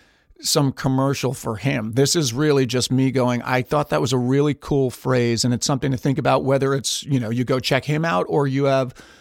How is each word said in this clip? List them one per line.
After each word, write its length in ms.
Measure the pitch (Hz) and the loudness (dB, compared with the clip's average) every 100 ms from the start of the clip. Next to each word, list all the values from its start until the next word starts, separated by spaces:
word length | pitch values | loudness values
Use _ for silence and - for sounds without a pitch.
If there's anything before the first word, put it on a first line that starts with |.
| _ _ _ - | _ _ _ -10
some 320 | 302 160 139 | -2 2 2
commercial 640 | 127 143 131 135 139 131 | 0 0 2 0 0 -2
for 220 | 131 - 107 | -4 -6 -4
him. 360 | 110 139 110 | -2 -2 -2
This 240 | 117 143 175 | 0 2 2
is 160 | 143 | -2
really 320 | 113 151 139 | 0 2 2
just 260 | 131 123 117 | 2 0 0
me 200 | 131 131 | 2 2
going, 320 | 127 123 120 | 2 0 0
"I 180 | - 127 | -2 -2
thought 300 | 117 151 147 | 0 -2 0
that 100 | 151 | -2
was 140 | 147 | 0
a 40 | 127 | 0
really 360 | 123 135 147 | 2 2 0
cool 340 | 143 - 143 131 | -2 -2 0 0
phrase." 560 | - 135 127 117 117 | -2 -2 0 2 0
And 80 | 123 | 0
it's 140 | 120 - | 0 0
something 240 | 139 135 | -2 -2
to 80 | 131 | -2
think 180 | 147 135 | 0 0
about, 280 | 135 131 | 2 2
whether 300 | - 135 135 | 2 2 2
it's, 280 | 135 - - | 0 -2 -6
you 180 | - 135 | -2 -2
know, 80 | 113 | 0
you 160 | 120 | -2
go 160 | 123 131 | 0 -2
check 240 | - 135 | 0 0
him 220 | - 151 165 | 0 -2 0
out 180 | 180 - | -2 0
or 180 | 160 143 | 0 0
you 180 | 131 | 0
have 300 | 139 135 131 - - - | 2 2 0 -6 -20 -20